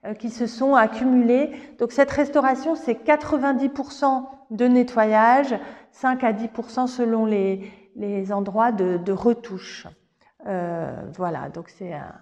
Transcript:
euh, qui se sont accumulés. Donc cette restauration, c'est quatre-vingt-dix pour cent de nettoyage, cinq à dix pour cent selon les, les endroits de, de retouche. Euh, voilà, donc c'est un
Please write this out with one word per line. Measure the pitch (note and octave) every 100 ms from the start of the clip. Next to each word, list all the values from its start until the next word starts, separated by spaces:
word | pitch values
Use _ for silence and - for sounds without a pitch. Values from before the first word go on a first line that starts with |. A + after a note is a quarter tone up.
| -
euh, |
qui | G#3+ A#3
se | - A#3
sont | - C4+ C4+
accumulés. | A3 A3 B3+ B3+ A#3 B3 D4 - - -
Donc | A#3
cette | - C#4
restauration, | - C#4+ D4 C4 B3+ D#4 D#4+
c'est | - A3+
quatre-vingt-dix | - D4+ D4+ D4+ C#4 C4 C4+
pour | C#4+ C#4
cent | - C#4 C4 C4 - _
de | A3 B3
nettoyage, | B3 B3 - G#3+ G#3+ A3+ C4 C#4 A3+ - - _
cinq | _ C4 B3+ B3
à |
dix | G#3 A3+
pour | - A#3
cent | - B3+
selon | B3+ A#3+ A3+ A3
les, | G#3 F#3+ F#3+ F#3+ - _ -
les | G#3 G3+ F#3+
endroits | G3+ G3+ G3+ A#3
de, | G#3+ F3+ F3+
de | F3+
retouche. | F#3+ A#3 A#3+ - F#3 - - F3 D#3+ _ _ _ _ G#3+
Euh, | F#3 F3 E3+ D3+ A#2+ - D#3
voilà, | F3+ D#3 C#3
donc | D#3+ E3+
c'est | _ F#3
un | D#3 C#3 D#2